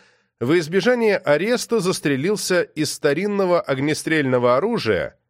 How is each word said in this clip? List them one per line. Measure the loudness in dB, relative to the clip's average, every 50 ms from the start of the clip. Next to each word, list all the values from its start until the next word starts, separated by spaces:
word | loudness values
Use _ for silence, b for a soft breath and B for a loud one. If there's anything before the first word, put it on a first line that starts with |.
| b b b b b b b b
во | -2 0 2 0
избежание | 0 0 -2 0 2 2 0 2 2 2 0 0
ареста | 2 2 0 2 2 0 -2 -2 -2 -2 -2 -2
застрелился | 0 -2 -4 -2 0 -2 -2 0 0 -2 -2 -2 -2 -2 0 0 -2
из | -2 _ -4 -4 -4
старинного | -4 0 0 0 0 2 -2 -2 0 0 0 2 2 0
огнестрельного | 0 -2 -2 -2 0 -2 -2 -4 -2 -2 0 0 0 2 0 2 4 4 2 2
оружия | 2 0 -2 -2 0 0 0 0 -2 -6 -10 _ _ _